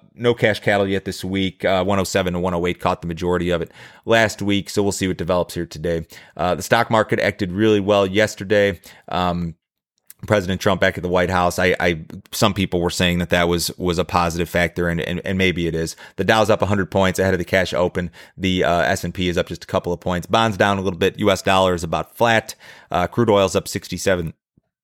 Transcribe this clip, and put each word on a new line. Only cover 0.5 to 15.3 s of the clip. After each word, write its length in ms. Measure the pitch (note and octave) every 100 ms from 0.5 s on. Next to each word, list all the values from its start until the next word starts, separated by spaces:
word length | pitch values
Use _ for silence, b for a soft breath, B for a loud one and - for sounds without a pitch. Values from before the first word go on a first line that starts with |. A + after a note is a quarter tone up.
| G2+
cattle 260 | A2 G2+ G2
yet 160 | G2
this 220 | F#2+ -
week. 400 | F#2 G2 F#2+ -
Uh, 180 | F#2 F#2+
one 160 | F#2 G2
oh 60 |
seven 260 | F#2 G2 F#2
to 80 | F2
one 140 | F2+
oh 120 | F2
eight 140 | F2+ -
caught 220 | F2+ F2+
the 60 | E2+
majority 420 | E2 F2 F2 F2
of 120 | E2+
it 100 | E2 B B B
last 360 | A2 A2+ G#2+ -
week. 280 | G2+ G2+ -
So 120 | G#2
we'll 120 | G2+
see 140 | - F#2+
what 80 | F2
develops 360 | F2 F2+ E2+
here 120 | F2+
today. 400 | E2 D#2 E2+ E2 - B B -
Uh, 180 | F2+
the 60 | E2+
stock 260 | - A#2 A#2
market 300 | A2 G#2 A2+
acted 320 | G#2 G2+ F#2
really 300 | F#2+ A2 G#2
well 260 | G2 G2+ G2
yesterday. 720 | G2+ G#2+ - G2 G#2 G2+ F#2 B B -
Um, 460 | F2+ F2+ F2 E2+ - _ _ _ _ - _ -
President 340 | G#2+ F2+ F#2
Trump 200 | G#2 F2+
back 160 | F#2+ F2+
at 60 |
the 60 | F2
White 200 | F2+ F2
House, 300 | F2+ F2 F2+
I, 160 | F2+ -
I, 240 | F2+ D#2+ - F#2+ -
some 220 | - A2
people 260 | F#2+ F#2 F2+
were 100 | F2
saying 300 | - F2 F2
that 100 | E2+
that 180 | F2 F2
was, 220 | F2 - -
was 220 | F2+ E2+
a 60 |
positive 440 | E2+ F2+ E2+ E2+ E2
factor, 380 | F2 E2+ F#2 E2+
and, 120 | E2
and, 200 | - F2
and 140 | -